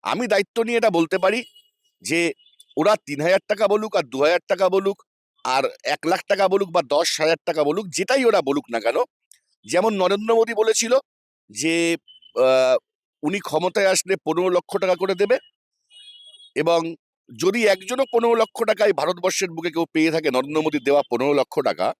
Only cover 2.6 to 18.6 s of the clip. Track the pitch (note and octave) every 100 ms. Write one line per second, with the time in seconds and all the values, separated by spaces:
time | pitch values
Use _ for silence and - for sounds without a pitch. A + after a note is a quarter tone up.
2.6 | _ - E3+ G#3 - C#3+ D#3 F#3+ _ G3+
3.6 | G#3 G#3 A3 F#3+ C#3 C3 D3 F3 _ F#3
4.6 | F#3+ F#3+ F#3+ G3 _ _ _ _ B2 C3
5.6 | C3+ - - D3 D#3 F3+ - F#3+ F#3+ G3
6.6 | G3 E3+ C3 C#3+ F3 - D#3 E3 - D#3
7.6 | D3 E3+ F3 D3 F#3+ C4+ B3 G3+ C#3 C#3+
8.6 | - A#2 - C#3 B3 _ _ _ _ _
9.6 | G#2+ D#3+ G#3+ G#3 F3+ G3+ A3 A3+ A3+ G#3+
10.6 | A3 A3 A#3 C4 - _ _ _ _ G#2+
11.6 | D3+ E3 E3+ E3 _ _ _ - B2+ C3
12.6 | B2+ B2+ _ _ _ _ D3+ G3 - D#3
13.6 | F3+ G#3+ G3 F#3 F3+ F#3+ - D#3+ F#3 F3+
14.6 | - G3 F#3 F3+ F#3+ F#3 G#3 B3+ _ _
15.6 | _ _ _ _ - - - - - -
16.6 | D#3 E3+ E3 E3 _ _ _ A#2 F3 A3
17.6 | G#3+ F#3+ F#3+ B3 C4+ A#3+ A#3 A3+ A3+ -